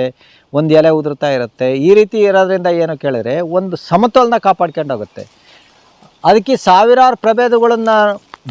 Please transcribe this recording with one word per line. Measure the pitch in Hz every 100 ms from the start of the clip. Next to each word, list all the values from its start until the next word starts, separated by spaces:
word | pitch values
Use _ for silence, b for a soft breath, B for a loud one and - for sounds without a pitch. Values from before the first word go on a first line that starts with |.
| 127 - b b b
ಒಂದು | 139 156
ಎಲೆ | 156 160
ಉದುರ್ತಾ | 156 151 143 147
ಇರುತ್ತೆ. | 135 120 - 127 135
ಈ | 156
ರೀತಿ | 202 214 226
ಇರೋದ್ರಿಂದ | 202 190 190 190 180
ಏನು | 170 160 139
ಕೇಳಿದ್ರೆ | 143 123 110 147
ಒಂದು | 170 175 190 175
ಸಮತೋಲನ | - 175 233 262 240 233
ಕಾಪಾಡ್ಕೊಂಡು | 196 185 175 156 147
ಹೋಗುತ್ತೆ. | 120 104 - - _ b b b b b b _ _ 156
ಅದಕ್ಕೆ | 208 208 254
ಸಾವಿರಾರು | - 185 226 247 254 247
ಪ್ರಭೇದಗಳನ್ನ | 214 220 247 233 233 226 226 220 208 202 _ - 135